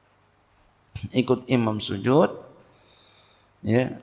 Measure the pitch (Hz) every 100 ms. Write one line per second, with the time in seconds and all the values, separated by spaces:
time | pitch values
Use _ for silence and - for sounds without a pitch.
0 | _ _ _ _ _ _ _ _ _ -
1 | - 127 127 127 - 127 113 107 - 101
2 | 110 143 202 - - - _ _ _ _
3 | - _ _ _ _ _ - 117 127 -